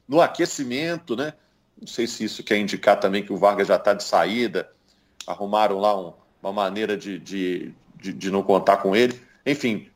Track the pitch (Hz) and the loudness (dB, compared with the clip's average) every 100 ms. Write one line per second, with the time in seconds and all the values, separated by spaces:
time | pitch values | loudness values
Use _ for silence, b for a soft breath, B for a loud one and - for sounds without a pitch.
0 | - 147 170 - 170 - 127 127 165 165 | 0 2 4 2 -4 -4 -6 -4 -4 -6
1 | - 117 151 - _ _ _ _ 202 - | -6 -6 -6 -10 _ _ _ _ -10 -4
2 | 120 - 107 - - 104 101 95 - 101 | -4 -4 -8 -6 -2 0 0 0 2 4
3 | 98 98 101 98 101 98 98 90 - 101 | 4 0 -4 2 2 4 2 2 2 0
4 | - 98 85 113 117 90 - _ _ _ | 2 2 2 0 -2 -2 -6 _ _ _
5 | _ - - 90 101 104 107 98 104 101 | _ -16 -10 -8 -2 2 2 2 0 0
6 | 87 - _ _ 95 101 95 101 107 104 | -4 -14 _ _ -6 -2 -2 -2 -2 -4
7 | 95 90 - 98 90 90 - - _ - | -6 -10 -8 -4 -4 -4 -8 -16 _ -16
8 | 95 95 95 98 95 95 92 101 98 104 | -12 -8 -4 0 2 4 4 4 4 4
9 | 123 123 b b - 143 127 101 - | 2 0 b b -4 -2 -2 -4 -8